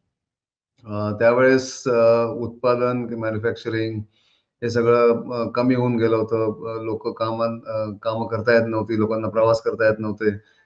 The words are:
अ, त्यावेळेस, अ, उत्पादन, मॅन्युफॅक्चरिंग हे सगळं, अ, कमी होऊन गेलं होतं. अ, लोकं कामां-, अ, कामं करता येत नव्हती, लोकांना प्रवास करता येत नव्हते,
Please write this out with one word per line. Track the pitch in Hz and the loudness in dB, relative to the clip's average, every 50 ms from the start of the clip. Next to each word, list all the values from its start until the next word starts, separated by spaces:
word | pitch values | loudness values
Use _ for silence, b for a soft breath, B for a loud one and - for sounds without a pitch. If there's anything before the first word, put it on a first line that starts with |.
| _ _ _ _ _ _ _ _ _ _ _ _ _ _ _ _ 117 107 | _ _ _ _ _ _ _ _ _ _ _ _ _ _ _ _ -12 -8
अ, | 104 104 104 107 | -6 -4 -4 -4
त्यावेळेस, | 101 104 117 117 120 127 131 131 131 131 131 - - - - 131 | 0 4 4 4 6 6 4 4 4 2 0 -4 -12 -6 -4 0
अ, | 120 117 117 117 117 117 117 | 2 4 6 6 6 4 2
उत्पादन, | 117 117 113 120 113 117 - - 123 123 120 123 123 123 123 120 113 120 113 | -2 -4 -6 -8 -8 -8 -2 0 0 2 2 2 0 0 -2 -4 -6 -6 -6
मॅन्युफॅक्चरिंग | 113 110 107 107 113 117 101 - - 117 113 113 113 113 110 107 107 _ _ _ _ _ _ _ _ _ _ - | -4 -4 -4 -2 -4 -4 -4 -4 -6 -6 -4 -4 -4 -4 -6 -8 -10 _ _ _ _ _ _ _ _ _ _ -8
हे | 120 117 | -6 -2
सगळं, | 113 120 117 117 120 120 120 117 117 113 120 - | 0 0 2 4 4 4 4 4 2 2 -2 -6
अ, | 123 117 113 - | -6 -6 -6 -4
कमी | - 123 127 131 127 | -2 0 2 2 2
होऊन | 123 123 123 120 | 2 2 0 0
गेलं | 113 113 110 113 | 2 2 2 2
होतं. | 110 107 - 113 110 113 | 0 0 0 -2 -2 0
अ, | 110 - - 113 113 113 113 | -2 -4 -6 -10 -10 -10 -8
लोकं | 110 110 107 110 - 117 | -6 -6 -8 -6 -6 -8
कामां-, | - - 113 113 113 113 117 117 117 113 - | -4 -4 -4 -4 -2 -2 -2 -4 -4 -6 -10
अ, | 113 110 110 110 107 101 101 | -8 -6 -6 -6 -6 -8 -8
कामं | - 113 110 117 113 | -6 -6 -4 -4 -4
करता | 104 113 107 110 120 | -4 -4 -2 2 4
येत | 117 117 113 113 | 4 4 4 2
नव्हती, | 113 110 104 110 113 107 | -2 -4 -2 -2 0 0
लोकांना | 107 107 110 110 110 98 | 0 0 0 -2 -4 -2
प्रवास | 101 113 113 113 113 113 | 0 2 4 4 2 2
करता | - 117 107 104 110 | 0 -4 -2 2 2
येत | 110 107 107 | 2 2 0
नव्हते, | 110 107 98 - 110 104 101 104 _ _ _ _ _ | -4 -8 -6 -2 -2 -2 -2 -2 _ _ _ _ _